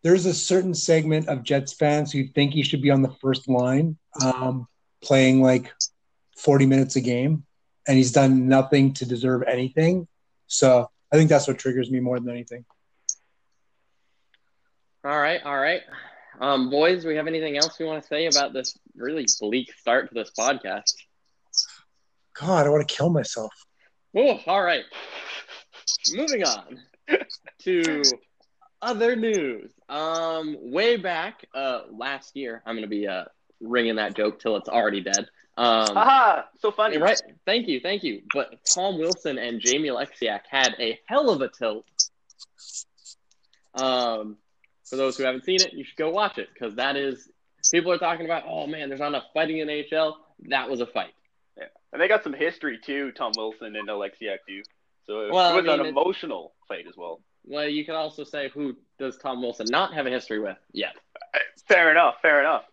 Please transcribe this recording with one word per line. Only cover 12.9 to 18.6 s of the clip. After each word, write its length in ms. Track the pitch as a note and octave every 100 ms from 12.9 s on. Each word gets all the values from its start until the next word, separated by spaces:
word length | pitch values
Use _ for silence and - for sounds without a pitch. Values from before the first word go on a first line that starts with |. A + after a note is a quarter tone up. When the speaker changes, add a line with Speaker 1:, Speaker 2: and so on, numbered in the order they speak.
| _ - - _ _ _ _ _ _ _ _ _ _ _ _ _ _ _ _ _ _
Speaker 2:
All 140 | C#3+ D3+
right, 240 | D3 E3+
all 140 | C#3+ C#3
right. 240 | C#3+ F3+ - - - - - -
Um, 300 | C#3 C#3 B2+
boys, 320 | C#3 E3 F#3
do 60 | E3
we 80 | D3+
have 100 | D3+
anything 300 | D#3+ D#3 C#3+
else 220 | D#3+ -
we 60 |
wanna 180 | D#3+ D#3
say 240 | - D3+ E3
about 260 | D3 C#3
this 240 | C3